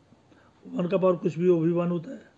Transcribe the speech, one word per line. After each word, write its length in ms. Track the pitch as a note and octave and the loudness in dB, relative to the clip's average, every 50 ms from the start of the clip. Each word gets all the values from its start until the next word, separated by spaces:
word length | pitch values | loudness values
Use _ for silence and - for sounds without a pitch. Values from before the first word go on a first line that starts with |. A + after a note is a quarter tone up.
| _ _ _ _ _ _ _ _ _ _ _ _ _ | _ _ _ _ _ _ _ _ _ _ _ _ _
वन 220 | - - - F3+ | -10 -6 -6 -4
का 100 | E3+ F#3+ | -2 0
power 180 | F#3 F3+ F#3 F3+ | 2 2 2 2
कुछ 220 | F3+ F#3 F3+ - | 2 -2 -4 -2
भी 100 | D#3 F3 | 0 2
हो 80 | F3+ F3+ | 4 4
वो 60 | E3 | 4
भी 100 | D#3+ E3+ | 4 2
वन 180 | E3+ E3+ F3 F3 | 2 0 0 -2
होता 220 | F3 F3 D#3+ C4 | -2 -4 -6 -8
है 100 | B3 G#3+ - - _ | -14 -16 -18 -20 _